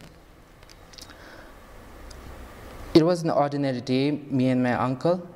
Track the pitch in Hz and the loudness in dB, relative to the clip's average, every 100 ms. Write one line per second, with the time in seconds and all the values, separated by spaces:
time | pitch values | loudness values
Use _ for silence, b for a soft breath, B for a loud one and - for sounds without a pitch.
0 | - - - - - - - - - B | -20 -20 -20 -20 -20 -20 -20 -20 -20 B
1 | B B B B B B B - - - | B B B B B B B -20 -20 -20
2 | - - - - - - - - - 170 | -18 -18 -18 -18 -18 -18 -18 -16 2 6
3 | 160 175 160 143 143 143 139 127 113 131 | 6 4 2 2 2 2 -2 -2 0 2
4 | 139 147 - 135 127 127 123 110 120 131 | 2 0 -2 0 2 2 2 2 0 0
5 | 165 180 175 | 0 0 -2